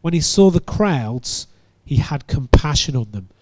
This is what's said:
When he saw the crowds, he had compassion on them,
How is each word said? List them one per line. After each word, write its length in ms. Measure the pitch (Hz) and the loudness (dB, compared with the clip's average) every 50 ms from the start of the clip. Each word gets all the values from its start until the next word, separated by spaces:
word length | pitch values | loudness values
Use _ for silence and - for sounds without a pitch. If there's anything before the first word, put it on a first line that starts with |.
When 140 | _ 170 170 | _ -2 -2
he 60 | 170 | 0
saw 320 | 156 - - - 196 190 175 | 0 0 4 6 6 6 6
the 80 | 170 | 2
crowds, 880 | - - - - 214 202 170 131 117 107 117 127 - - - - - _ - _ _ _ _ _ _ | -2 -2 -2 -2 0 0 0 -2 -2 -4 -6 -8 -8 -8 -10 -10 -12 _ -20 _ _ _ _ _ _
he 120 | - 147 | -2 -2
had 320 | - - - 147 139 - - | 0 0 0 -4 -8 -6 -4
compassion 640 | - 151 135 123 - - - 151 147 135 - - 143 | -6 -6 0 4 4 4 4 4 -2 -2 -4 -2 -4
on 160 | 131 113 104 | -4 -4 -4
them, 200 | 104 101 95 98 _ _ | -10 -14 -14 -14 _ _